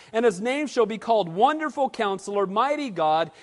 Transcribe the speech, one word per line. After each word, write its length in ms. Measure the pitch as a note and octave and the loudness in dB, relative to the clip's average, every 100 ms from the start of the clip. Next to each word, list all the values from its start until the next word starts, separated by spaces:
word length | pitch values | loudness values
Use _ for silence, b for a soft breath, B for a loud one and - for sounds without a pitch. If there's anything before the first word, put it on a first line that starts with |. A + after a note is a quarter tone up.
| B | B
and 140 | A3 | 0
his 160 | A#3 F3+ | 2 2
name 260 | A#3 C#4 D4 | -2 -2 -2
shall 200 | - G#3+ | 0 0
be 100 | A3 | -2
called 320 | - A3+ F3 | 0 0 0
Wonderful 600 | E3 B3 D#4 D#4 C4+ C4+ | 2 2 2 -4 -2 -2
Counselor, 560 | - G#3 G3 - G3+ F#3+ | 0 -2 -2 -2 -2 0
Mighty 420 | G3+ C4 D4+ C#4 | 2 0 0 -4
God, 420 | F3 D#3 D#3 E3 B | -2 2 2 0 B